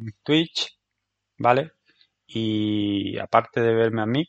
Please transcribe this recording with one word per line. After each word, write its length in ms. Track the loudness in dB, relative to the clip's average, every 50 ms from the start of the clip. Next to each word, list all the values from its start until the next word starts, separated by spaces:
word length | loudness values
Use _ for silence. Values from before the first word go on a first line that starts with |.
| -12 -14 -14 _
Twitch, 560 | -2 2 2 2 2 0 -4 -8 -8 -8 _ _ _ _ _ _ _ _ _ _ _ _ _ 0
¿vale? 340 | 2 4 4 4 2 -4 _ _ _ _ _ _ _ _ _ _ _
Y 920 | _ -8 -4 -4 -2 -2 0 0 0 0 0 -2 -2 -2 -2 -4 -4 -6 -8
aparte 420 | -6 0 0 0 0 0 -2 0
de 140 | 2 2 2
verme 280 | 2 2 2 0 -2
a 40 | -2
mí, 200 | -2 -2 -2 -4